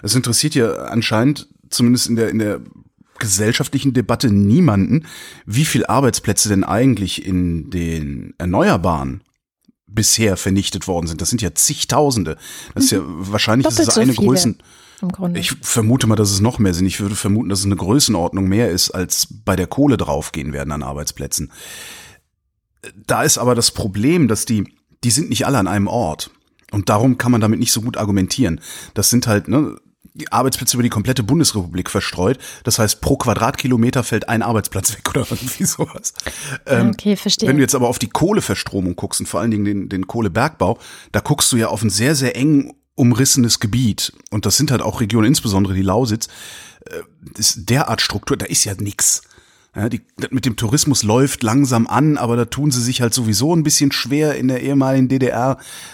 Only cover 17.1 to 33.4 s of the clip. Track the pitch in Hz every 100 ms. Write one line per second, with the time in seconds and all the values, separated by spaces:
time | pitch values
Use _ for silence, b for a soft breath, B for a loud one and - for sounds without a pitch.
17.1 | 104 104 104 85 98 98 95 90 139 135
18.1 | 98 85 95 95 101 113 90 - 92 87
19.1 | - 113 - - 92 87 - 143 104 76
20.1 | 71 - 78 73 69 69 73 65 71 76
21.1 | - 69 - 76 B B B B B B
22.1 | B _ _ _ _ _ _ 98 101 -
23.1 | 120 156 - 120 117 113 - 107 101 123
24.1 | 180 123 107 - 110 92 _ _ - 123
25.1 | 123 170 - - 135 95 101 98 120 87
26.1 | 76 - _ _ _ - 101 98 104 131
27.1 | 123 123 120 107 110 120 113 110 - 104
28.1 | 101 92 - 104 80 B B B - -
29.1 | 120 120 104 - 123 131 53 _ _ _
30.1 | - 147 110 131 - 127 120 120 110 113
31.1 | 127 104 160 135 110 85 87 92 101 -
32.1 | - 92 143 B B - 117 107 - -
33.1 | 139 120 101